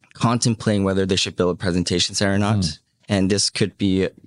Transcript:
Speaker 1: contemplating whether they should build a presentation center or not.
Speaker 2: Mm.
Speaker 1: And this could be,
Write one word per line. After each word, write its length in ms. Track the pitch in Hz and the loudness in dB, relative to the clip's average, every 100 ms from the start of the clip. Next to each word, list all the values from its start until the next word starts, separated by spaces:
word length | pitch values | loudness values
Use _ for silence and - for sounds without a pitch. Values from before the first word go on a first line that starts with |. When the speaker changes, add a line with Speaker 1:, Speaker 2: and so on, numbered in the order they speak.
| _ | _
Speaker 1:
contemplating 720 | - 120 117 - 107 - 104 | -4 0 0 0 0 0 0
whether 220 | 95 95 95 | 0 0 0
they 100 | 95 | 0
should 200 | - - | -2 -2
build 180 | 90 | -2
a 40 | 87 | 0
presentation 560 | 98 87 87 90 - | -2 -2 0 -2 -2
center 200 | 101 101 | -2 0
or 40 | 98 | 2
not. 200 | 104 110 | 2 2
Speaker 2:
Mm. 200 | 87 76 _ _ - | 0 -4 _ _ -4
Speaker 1:
And 200 | 101 95 | 0 2
this 180 | 101 - | 0 -2
could 300 | - 104 - | -2 -4 0
be, 300 | 101 95 92 - | 0 2 0 -4